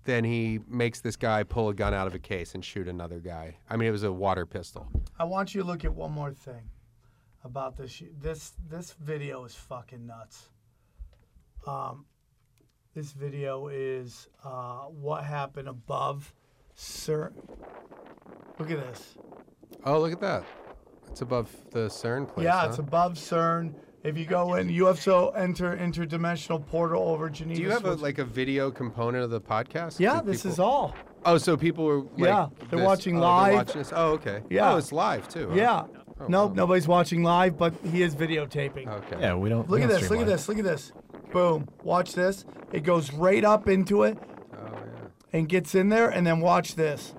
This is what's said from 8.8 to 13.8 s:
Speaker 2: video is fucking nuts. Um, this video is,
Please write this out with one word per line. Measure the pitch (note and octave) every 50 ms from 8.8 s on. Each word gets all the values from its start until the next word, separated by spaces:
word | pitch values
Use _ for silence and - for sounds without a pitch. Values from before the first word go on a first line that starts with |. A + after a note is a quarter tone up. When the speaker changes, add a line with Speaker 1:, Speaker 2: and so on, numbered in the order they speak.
| E3+ - - -
Speaker 2:
video | D3+ D3+ D#3 D3+ C#3+ C#3 C3 B2+ B2+
is | A#2 -
fucking | - - _ C3 B2 A#2+ - C3 A#2+ A#2
nuts. | A#2 A2+ A2+ A2 _ - - - _ _ _ _ _ _ _ _ _ _ _ - - _ _ _ _ _ - _ _ _ - -
Um, | D3 C#3 C#3 C3 B2+ B2+ C#3+ C#3+ _ _ _ _ _ _ _ _ _ _ _ _ _ _ _ _ _ _
this | D#3 D3 C#3+
video | - C3+ C#3+ C#3+ C3+ C#3+ C#3 C3+ C3+ C3+ C#3 C#3+
is, | C#3 C3+